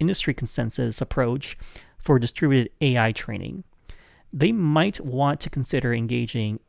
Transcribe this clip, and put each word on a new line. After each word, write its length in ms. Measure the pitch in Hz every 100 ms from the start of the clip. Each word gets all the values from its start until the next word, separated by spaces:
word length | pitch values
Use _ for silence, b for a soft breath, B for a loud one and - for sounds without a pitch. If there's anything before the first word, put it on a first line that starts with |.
industry 340 | 165 190 -
consensus 640 | 123 120 - 113 - 120 -
approach 560 | - - 120 127 - B B B B B
for 200 | - 131
distributed 540 | 117 - 156 135 117 -
A 160 | 139 123
I 160 | 113
training. 520 | 110 - 95 - 196 - b b b b b b
They 200 | 135 170
might 480 | 226 160 156 123 -
want 380 | 143 127 143 143
to 100 | -
consider 420 | 139 131 139 120
engaging 680 | 117 113 123 117 120 107 110